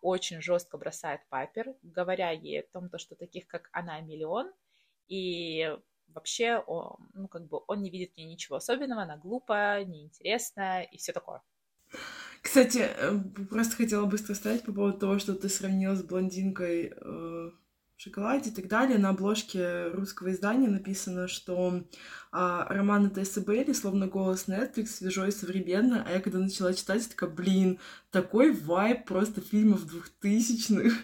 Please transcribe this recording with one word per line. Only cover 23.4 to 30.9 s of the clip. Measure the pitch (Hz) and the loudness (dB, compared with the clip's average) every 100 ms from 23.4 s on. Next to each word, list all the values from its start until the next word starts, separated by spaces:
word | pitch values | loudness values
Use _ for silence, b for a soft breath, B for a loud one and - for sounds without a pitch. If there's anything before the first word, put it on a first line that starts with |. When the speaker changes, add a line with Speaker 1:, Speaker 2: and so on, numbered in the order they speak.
Speaker 2:
Бейли | 196 220 294 | 0 2 2
словно | 262 196 196 190 | 0 2 2 2
голос | 190 190 185 - | 2 2 0 -2
Netflix, | 190 262 - 220 | -2 -2 -2 -6
свежо | - 185 190 190 | -4 -4 0 0
и | |
современно. | 202 175 190 175 190 247 233 - | -2 -2 -2 0 4 4 4 0
А | |
я | 185 | -2
когда | 190 185 | 0 0
начала | 190 190 180 | 0 0 0
читать, | 185 - 202 | 0 0 -2
я | 226 | -2
такая, | - - | -4 -4
«Блин, | 156 180 190 185 180 B B B | -2 4 6 6 2 B B B
такой | 190 180 226 302 | 0 4 8 8
вайб | 214 151 180 214 240 - | 6 2 2 4 2 0
просто | 185 214 - | 0 0 -2
фильмов | - 208 214 185 160 | 0 6 8 6 2
двухтысячных». | 165 - - 202 214 233 226 - 202 233 | -10 -14 -4 2 4 4 2 4 4 6